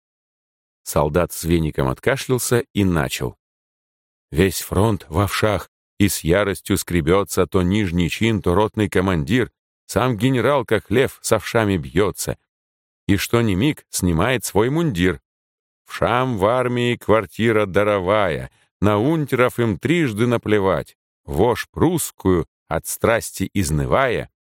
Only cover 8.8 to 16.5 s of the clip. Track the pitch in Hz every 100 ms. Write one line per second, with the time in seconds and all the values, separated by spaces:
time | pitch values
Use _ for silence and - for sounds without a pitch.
8.8 | 101 - 95 87 69 123 110 - _ _
9.8 | - - 127 110 123 131 113 143 110 107
10.8 | - 113 127 - - 110 - 117 104 95
11.8 | 67 78 101 - - - _ _ _ _
12.8 | _ _ - 98 - 117 117 92 143 -
13.8 | _ - 90 80 113 123 - 98 120 156
14.8 | 165 87 90 73 _ _ _ _ _ _
15.8 | _ - 90 120 131 110 101